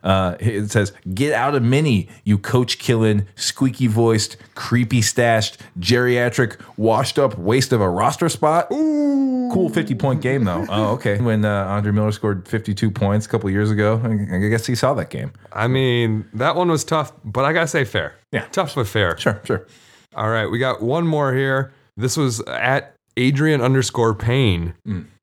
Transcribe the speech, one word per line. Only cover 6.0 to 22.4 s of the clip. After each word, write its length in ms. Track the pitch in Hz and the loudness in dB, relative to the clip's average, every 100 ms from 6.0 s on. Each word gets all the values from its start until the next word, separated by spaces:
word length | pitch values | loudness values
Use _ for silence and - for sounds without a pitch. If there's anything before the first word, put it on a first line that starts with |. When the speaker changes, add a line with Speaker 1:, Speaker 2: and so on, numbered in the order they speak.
| 123 120 120 120 117 - - - | 4 2 2 0 -2 -2 -16 -2
Speaker 1:
washed 420 | 110 113 131 - | 2 2 0 0
up 180 | 135 98 | 0 0
waste 340 | 90 131 131 | 0 0 2
of 80 | 117 | 2
a 80 | 95 | 2
roster 400 | 87 117 151 170 | 2 0 2 -2
spot." 380 | - 151 165 - | 2 2 2 0
Speaker 2:
Ooh. 760 | 285 311 294 285 277 269 254 247 | -2 0 2 2 2 0 -2 -2
Speaker 1:
Cool 160 | 220 180 | 0 0
fifty 260 | 170 - 120 | 0 -2 -2
point 260 | 139 123 | 0 0
game 240 | 123 135 104 | 0 0 0
though. 200 | 85 - | -2 -2
Oh, 240 | 104 107 | 0 0
okay. 260 | 113 110 101 | 0 -2 0
When, 240 | 120 107 | 0 2
uh, 220 | 104 101 95 | 2 0 -2
Andre 260 | 104 104 | -2 0
Miller 200 | 104 107 | 0 0
scored 340 | 101 107 95 92 | 0 -2 -2 -4
fifty-two 420 | 110 104 98 110 | -4 -4 -2 -2
points 360 | 95 98 107 - | 0 0 0 0
a 40 | |
couple 200 | 113 101 | -2 0
years 200 | 98 104 | 0 0
ago, 320 | 107 104 113 | 2 2 2
I, 320 | 117 107 101 90 | 0 -2 -2 -2
I 20 | 104 | 0
guess 160 | 113 - | 0 -2
he 100 | 120 | 0
saw 180 | 131 | 0
that 160 | 127 78 | 0 -4
game. 240 | 67 - - - | -8 -10 -12 -14
Speaker 2:
I 160 | - 117 | -4 0
mean, 580 | 131 131 120 117 110 104 | 2 2 2 0 -2 -6
that 220 | 107 139 170 | -4 -2 0
one 140 | 180 | 2
was 140 | 156 - | 0 0
tough, 260 | 160 143 - - | -2 -2 -10 -8
but 180 | 113 139 | -2 0
I 60 | |
gotta 140 | 165 165 | 0 0
say 160 | 160 | 0
fair. 320 | 123 98 73 - _ | 0 -2 -4 -12 _
Speaker 1:
Yeah. 140 | - - | -8 -4
Speaker 2:
Tough 240 | - 160 143 | -4 -4 -4
but 120 | 104 | -2
fair. 300 | 110 92 80 | 0 0 0
Speaker 1:
Sure, 240 | - 101 | -2 -2
sure. 240 | - - - - _ _ _ - | -4 -6 -6 -20 _ _ _ -6
Speaker 2:
All 140 | 110 | -2
right, 180 | 113 101 | -2 -2
we 100 | 117 | -2
got 240 | 131 - | -2 -2
one 240 | 117 156 170 | -2 0 0
more 280 | 151 139 | 0 0
here. 400 | 131 135 135 135 _ _ - | 0 0 0 -2 _ _ -4
This 180 | 120 156 | -2 0
was 240 | 135 113 | -2 -2